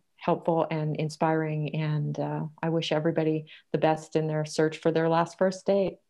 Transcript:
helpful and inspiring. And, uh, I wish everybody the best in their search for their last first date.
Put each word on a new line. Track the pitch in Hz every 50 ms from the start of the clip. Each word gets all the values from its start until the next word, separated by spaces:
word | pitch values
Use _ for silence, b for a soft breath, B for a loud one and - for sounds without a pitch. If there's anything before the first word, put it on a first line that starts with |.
| _ _ _
helpful | - - - 165 170 - - 165 165 156 -
and | 165 156 151 156 147
inspiring. | 151 156 151 151 - 165 160 160 160 160 156 156 156 151 147 156
And, | 156 156 151 151 151 147 147 147 147
uh, | 143 147 151 151 160 156 - - -
I | 165
wish | 160 165 165 -
everybody | 160 151 156 165 160 160 160 156 156 156 151 B B B B B -
the | 156
best | 165 156 156 156 156 - -
in | 160 156 156
their | 156 156 151
search | 151 - - 156 156 156 -
for | - 165
their | 160 160 165 165
last | 165 165 170 165 -
first | - 190 190 190 190 -
date. | - 196 202 233 - - - _